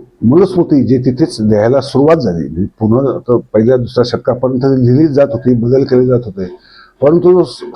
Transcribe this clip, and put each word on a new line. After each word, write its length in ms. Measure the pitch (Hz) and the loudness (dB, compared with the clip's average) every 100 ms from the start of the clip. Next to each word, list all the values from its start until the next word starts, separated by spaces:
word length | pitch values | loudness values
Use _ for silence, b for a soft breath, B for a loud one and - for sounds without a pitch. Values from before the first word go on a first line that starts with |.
| - _ | -18 _
मनुस्मृती 600 | 110 160 185 180 165 147 110 | 2 2 2 0 0 0 2
जी 120 | 127 | 0
तिथेच 380 | 127 127 160 - | -2 -2 -4 -2
लिहायला 400 | 107 104 113 135 | 0 0 2 0
सुरुवात 360 | 131 135 147 160 | 0 0 2 2
झाली, 320 | 113 85 71 | 0 -6 -6
म्हणजे 180 | 80 104 - | -6 -8 -4
पूर्ण 380 | 110 120 139 98 | 0 0 0 -4
तर 200 | - 117 - | -2 -2 0
पहिल्या 240 | 107 113 131 | 0 2 0
दुसऱ्या 280 | 123 - 120 | -2 -2 -2
शतकापर्यंत 540 | - - 131 127 127 | -2 -4 -4 -2 0
लिहिली 420 | 135 131 120 127 160 | 0 2 2 2 2
जात 220 | 135 139 | 2 0
होती, 220 | 139 123 | 0 0
बदल 300 | 120 117 135 | 0 2 0
केले 220 | 131 127 127 | 2 0 2
जात 140 | 120 | 0
होते, 220 | 110 95 90 - b b b _ | -4 -10 -10 -12 b b b _
परंतु 440 | 139 170 180 180 | 0 2 4 2
स-, 200 | 160 - 120 | 0 -8 -16